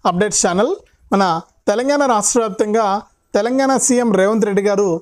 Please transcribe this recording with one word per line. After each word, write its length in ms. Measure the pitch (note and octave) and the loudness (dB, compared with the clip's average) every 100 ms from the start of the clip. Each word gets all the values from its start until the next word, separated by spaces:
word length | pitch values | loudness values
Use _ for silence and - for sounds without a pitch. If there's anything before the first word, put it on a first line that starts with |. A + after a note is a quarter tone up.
| G#3 | -2
Updates 280 | F3 G#3 - | 0 0 0
channel. 260 | G3+ F3 B3 G4+ _ _ _ | 0 0 0 -2 _ _ _
మన 100 | G3 F#3+ E3 - _ - | 0 0 -2 -6 _ -4
తెలంగాణ 340 | G#3 C4 C#4+ C#4 | -2 0 0 2
రాష్ట్ర 260 | A3 - B3 | 0 0 0
వ్యాప్తంగా 440 | A3 F#3+ G#3+ G#3+ G#3 G3+ - _ _ G3+ | -2 -2 -2 0 0 -2 -8 _ _ -2
తెలంగాణ 340 | A3 C4 C4+ C4 - | 0 0 0 0 2
సీఎం 260 | B3 A#3+ F#3 | 0 2 2
రేవంత్ 280 | G3 A3 G#3+ | 2 0 0
రెడ్డి 140 | G3 G3+ | 0 0
గారు 200 | G3+ G3+ E3 | 0 0 -2